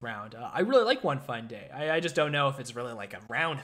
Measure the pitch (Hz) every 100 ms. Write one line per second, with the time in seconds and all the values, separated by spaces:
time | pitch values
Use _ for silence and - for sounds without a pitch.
0 | 120 104 107 113 120 151 208 269 226 262
1 | 175 135 - 117 113 107 - 139 151 165
2 | 170 151 151 147 139 139 120 120 120 113
3 | 101 101 107 120 165 143